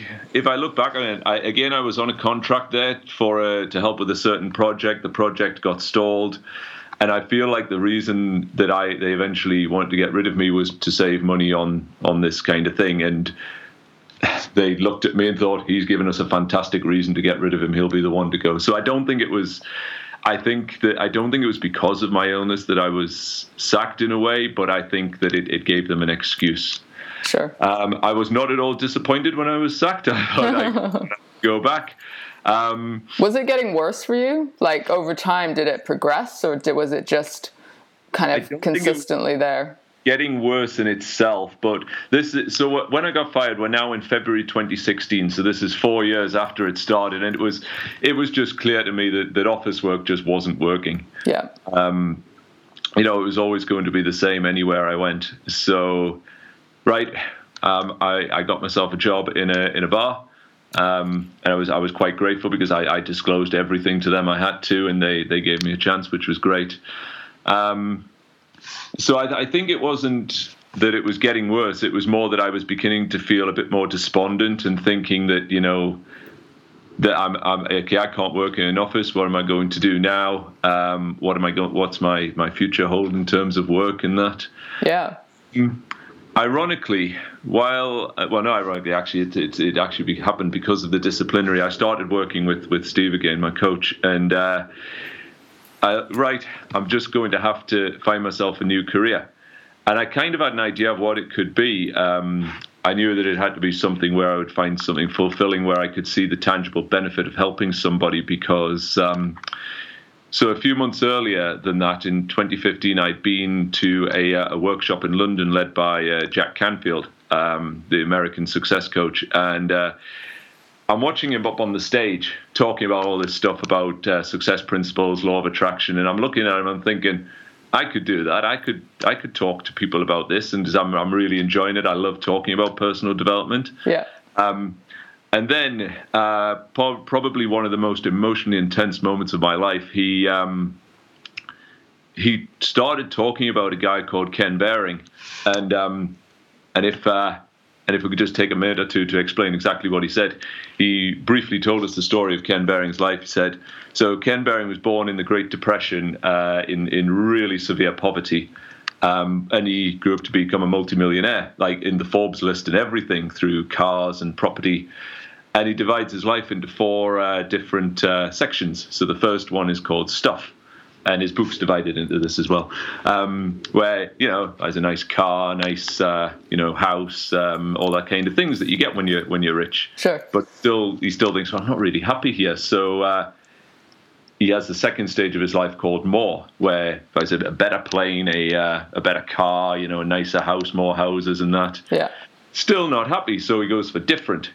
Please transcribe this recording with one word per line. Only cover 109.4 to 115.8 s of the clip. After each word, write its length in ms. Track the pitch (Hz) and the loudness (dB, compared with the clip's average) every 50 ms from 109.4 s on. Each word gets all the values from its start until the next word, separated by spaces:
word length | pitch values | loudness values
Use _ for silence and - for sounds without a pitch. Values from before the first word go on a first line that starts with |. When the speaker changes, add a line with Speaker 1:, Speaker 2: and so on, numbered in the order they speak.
| - - - - - - - - - - - - - _ _ _ _ _ | -12 -12 -12 -12 -12 -12 -12 -14 -14 -16 -18 -20 -20 _ _ _ _ _
Speaker 1:
so 180 | - - 123 113 | 0 2 2 2
a 100 | 107 107 | 2 2
few 140 | - 135 131 | 2 0 2
months 300 | 127 131 123 110 - 135 | 2 0 -2 0 0 2
earlier 540 | 123 123 123 117 107 98 90 87 87 87 90 | 2 2 2 0 0 0 0 0 -2 -2 -4
than 200 | - 98 90 90 | -2 -2 0 2
that, 260 | 92 87 90 90 - | 2 2 0 0 -2
in 220 | 98 90 90 90 90 | -2 0 0 0 -2
twenty 300 | - - 104 98 95 98 | 0 -2 -2 0 -2 0
fifteen, 400 | - 101 92 95 - 101 98 92 | 0 0 0 0 0 0 2 2
I'd 240 | 87 87 85 - | 2 0 0 0
been 500 | - 104 98 95 95 95 95 92 87 90 90 | 0 0 0 0 0 0 0 0 0 0 0
to 360 | - - 92 92 92 90 - - | 0 2 2 2 2 2 2 2
a, 200 | 90 90 90 90 | 2 2 2 2
uh, 220 | 90 90 - - | 2 0 -2 -2
a 20 | 85 | 0
workshop 480 | 87 98 98 - - - 95 87 - | 0 0 0 0 -2 -2 -2 -2 -2
in 80 | 85 87 | 0 2
London 380 | 92 101 101 101 92 90 87 | 2 2 2 0 0 0 2
led 240 | 87 90 90 90 87 | 2 2 0 0 0
by, 320 | 90 | 0